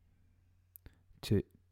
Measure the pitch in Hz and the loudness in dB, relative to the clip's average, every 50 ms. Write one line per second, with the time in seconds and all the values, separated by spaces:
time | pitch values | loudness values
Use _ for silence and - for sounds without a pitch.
0 | _ - - _ - - - _ - _ - _ _ _ - - - - - - | _ -20 -20 _ -20 -20 -20 _ -20 _ -20 _ _ _ -20 -20 -20 -20 -20 -20
1 | _ - - - - - 113 95 - - - - - - | _ -20 -20 -8 -2 2 2 2 2 0 -10 -20 -20 -14